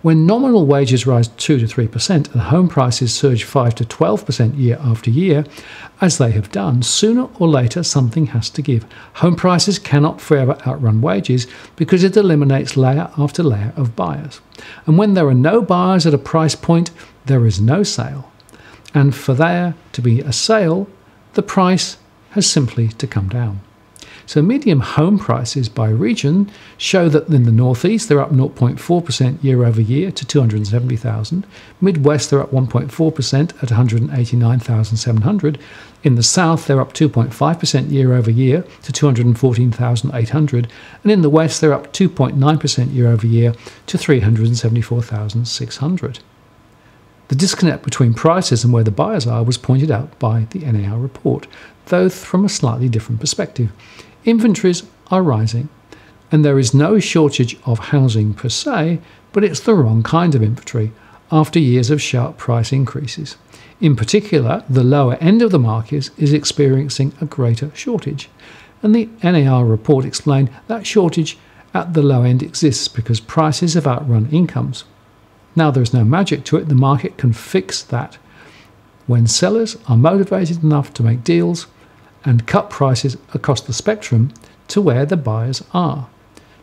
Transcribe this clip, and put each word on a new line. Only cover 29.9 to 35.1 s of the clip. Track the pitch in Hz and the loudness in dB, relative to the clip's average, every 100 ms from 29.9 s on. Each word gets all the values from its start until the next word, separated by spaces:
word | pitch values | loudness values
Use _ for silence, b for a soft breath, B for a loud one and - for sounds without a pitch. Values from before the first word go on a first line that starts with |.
| 131 190 | 0 -2
to | - 127 | -6 -2
two | 147 | 0
hundred | 117 107 | 2 0
and | 104 | -2
seventy | 117 127 117 | -2 -2 -4
thousand. | 117 110 107 175 - B B B | -4 -6 -4 -6 -8 B B B
Midwest, | 185 165 139 151 - | 0 2 2 2 0
they're | 139 | -2
up | 139 | 0
one | 131 127 | -2 0
point | 123 139 | -2 -4
four | - 160 | -2 -2
percent | 156 123 139 156 - | -2 -2 0 -2 -4
at | 120 | -2
a | 110 | 2
hundred | 127 113 | 2 2
and | 143 | -2
eighty-nine | 139 120 123 117 123 | -2 -2 0 2 0
thousand | 113 113 104 113 | 0 -2 0 -2
seven | - | -2